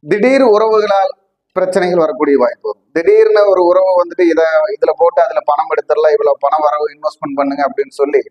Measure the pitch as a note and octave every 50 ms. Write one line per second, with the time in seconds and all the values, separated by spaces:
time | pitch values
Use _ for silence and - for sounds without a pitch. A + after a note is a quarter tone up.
0 | _ D3+ E3 G#3+ G3+ B3 C4+ C4+ C4+ B3 G#3 G#3+ A3 A3 G#3+ G#3+ G#3+ G3+ G3 G3
1 | F#3+ F#3+ - _ _ _ _ _ _ _ _ F#3 F#3 F#3 F#3 G3 F3+ F3+ F3 F3
2 | D#3+ D#3 D#3 D#3 D3+ C#3+ C#3+ C3+ - - - _ _ - - _ _ _ C#3 D#3+
3 | E3+ F3+ G#3+ A3 A3 A3 G#3+ G#3 G#3 G3+ F#3+ F#3 F3+ F3 F3+ F#3 F#3 F#3+ F#3 F3+
4 | F3 F3 E3+ E3 F#3 E3+ D#3+ D#3+ D#3+ D#3+ D#3+ D#3 D#3 D3+ - - - E3 D3+ -
5 | E3 E3+ E3+ - E3+ D#3+ D#3 D#3 D3 - C#3+ D3 D#3 D#3 D#3 D3+ - _ D3+ D3
6 | D#3 D#3 D3+ D3 D3 D3 C#3 - - C#3 D3+ D#3 D3+ D3 D3 D3+ D3+ D3 C#3+ D3+
7 | D3+ D3+ D3 _ D#3+ D3+ C#3 C#3 C#3+ C#3 C#3 C#3 C#3+ C3+ B2+ - C#3 C#3 - -
8 | C#3+ C#3 C3+ C3+ - -